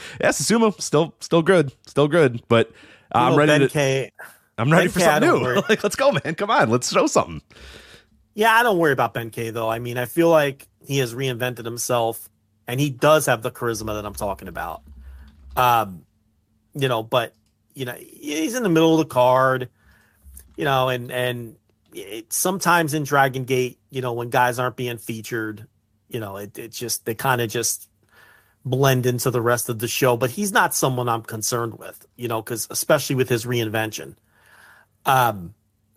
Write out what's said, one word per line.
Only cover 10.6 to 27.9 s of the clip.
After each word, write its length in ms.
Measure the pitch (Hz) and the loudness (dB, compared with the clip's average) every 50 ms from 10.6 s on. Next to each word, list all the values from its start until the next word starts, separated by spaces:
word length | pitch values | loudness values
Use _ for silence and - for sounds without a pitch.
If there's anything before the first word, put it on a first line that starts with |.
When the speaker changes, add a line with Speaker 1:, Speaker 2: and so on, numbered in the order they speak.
| - _ _ _ - | -14 _ _ _ -8
Speaker 2:
he 120 | - 139 139 | -4 -2 -2
has 160 | 127 117 113 | -2 -2 -4
reinvented 500 | 127 139 131 123 113 123 127 120 117 113 | -4 -4 -4 -4 -4 -4 -6 -6 -6 -10
himself, 640 | 113 117 117 - - 123 120 117 113 113 - - - _ _ _ _ _ _ _ - | -10 -8 -6 -4 -2 0 0 0 -2 -4 -6 -12 -20 _ _ _ _ _ _ _ -6
and 100 | 123 135 | -2 -2
he 120 | 147 147 | -2 -2
does 340 | 123 - 147 147 156 156 - | 0 2 4 6 6 6 4
have 160 | 143 123 110 | 2 0 0
the 100 | 113 123 | -2 -6
charisma 440 | - - 123 117 113 104 107 107 107 | -6 -6 -4 -4 -4 -4 -6 -6 -6
that 100 | 107 104 | -6 -8
I'm 100 | 104 98 | -10 -8
talking 320 | - 107 98 95 - 95 | -8 -6 -6 -6 -8 -12
about. 360 | 92 85 85 85 85 80 - - - - - - - - - - - - - - - - | -12 -10 -10 -10 -10 -10 -12 -16 -20 -20 -20 -20 -20 -20 -20 -20 -20 -20 -20 -20 -6 -2
Um, 480 | 135 127 123 120 117 107 98 92 80 - _ _ _ _ _ _ _ _ _ _ _ _ _ - | 2 2 4 4 2 0 -2 -6 -16 -20 _ _ _ _ _ _ _ _ _ _ _ _ _ -8
you 120 | 147 135 | -4 -2
know, 160 | 131 120 110 | -2 -2 -2
but, 300 | 110 117 135 123 113 - - _ _ _ _ _ _ _ - | -2 -2 0 0 0 -2 -8 _ _ _ _ _ _ _ -14
you 120 | 135 131 | -12 -10
know, 80 | 123 - - | -10 -10 -12
he's 560 | - - - - 147 147 147 160 - 247 226 | -16 -20 -20 -14 -10 -8 -4 -4 -4 -4 -2
in 80 | 254 | -2
the 60 | 233 185 | 0 2
middle 240 | 165 160 165 165 | 4 6 6 6
of 160 | 160 160 156 - | 4 4 2 2
the 40 | |
card, 580 | - 127 123 127 127 131 131 131 131 127 127 - _ _ _ _ _ _ _ _ _ _ _ - - - - _ _ | 2 2 4 4 4 4 4 2 2 0 -4 -8 _ _ _ _ _ _ _ _ _ _ _ -20 -20 -20 -20 _ _
you 120 | - 165 | -4 -2
know, 240 | 143 135 131 131 131 | 0 0 0 0 0
and, 200 | 127 123 120 123 | -2 -4 -6 -6
and 460 | 127 127 123 123 123 120 117 110 110 _ _ _ _ _ _ _ - | -6 -4 -4 -4 -4 -6 -10 -14 -18 _ _ _ _ _ _ _ -18
it, 360 | 98 95 98 107 117 110 - | -18 -16 -14 -14 -14 -12 -8
sometimes 640 | - - - 185 190 185 - 175 175 170 165 143 | -6 -2 -2 -2 -2 0 2 2 4 4 2 0
in 120 | 151 156 143 | -2 -4 -2
Dragon 400 | 135 143 139 135 135 127 131 127 | 0 2 2 2 2 0 -4 -4
Gate, 340 | 113 135 127 127 123 - _ _ _ | -2 0 0 0 -2 -6 _ _ _
you 140 | 139 135 | -8 -6
know, 100 | 127 123 | -6 -4
when 160 | 117 120 120 120 | -4 -6 -4 -2
guys 300 | 123 123 123 123 117 123 | 2 2 2 2 0 -2
aren't 180 | 127 127 120 | -4 -4 -4
being 220 | - 123 120 120 113 | -6 -8 -8 -8 -8
featured, 680 | - - 117 110 107 - 120 113 110 110 107 104 107 - _ _ _ _ _ _ _ _ | -10 -10 -10 -10 -10 -8 -6 -6 -6 -6 -8 -12 -16 -20 _ _ _ _ _ _ _ _
you 100 | - 117 | -10 -10
know, 160 | 110 98 98 | -10 -10 -10
it, 220 | 101 104 104 - - | -12 -14 -14 -14 -16
it 140 | 117 113 | -16 -14
just, 340 | - - 120 113 - - - | -12 -10 -8 -8 -8 -6 -6
they 80 | 120 110 | -6 -6
kinda 320 | - - 135 127 120 120 | -2 0 0 0 0 0
just 420 | 110 - 120 113 - - - - - | -2 -2 -2 -2 -4 -4 -6 -10 -18